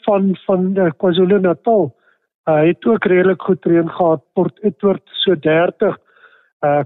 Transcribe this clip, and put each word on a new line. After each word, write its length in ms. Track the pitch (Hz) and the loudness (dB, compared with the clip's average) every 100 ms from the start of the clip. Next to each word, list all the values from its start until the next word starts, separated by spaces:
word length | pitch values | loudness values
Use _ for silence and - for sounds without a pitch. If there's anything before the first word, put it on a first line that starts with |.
van, 340 | - 202 196 180 - | -2 0 0 -2 -2
van, 320 | 185 185 196 | -2 0 0
uh, 140 | 180 - | -2 0
KwaZulu-Natal, 1000 | 185 170 180 202 185 165 - 220 147 - _ _ _ _ - | -2 2 2 2 0 -2 0 0 0 -6 _ _ _ _ -2
uh, 160 | 151 | 0
het 240 | 160 170 233 | 2 0 0
ook 200 | 220 190 | 0 2
redelik 360 | 180 185 185 | 2 2 -2
goed 240 | - 185 180 | -2 -2 0
reën 240 | 170 165 | 0 0
gehad. 340 | - 170 156 _ | -2 0 -2 _
Port 300 | - 170 - | -4 -4 -2
Edward 380 | 208 - 202 190 _ | -6 -2 -2 -2 _
so 300 | - 202 165 | -4 -2 0
dertig, 600 | 156 160 180 - 196 135 _ _ _ _ _ - | 0 0 0 -2 -4 -4 _ _ _ _ _ -6
uh, 200 | 147 147 | -2 -2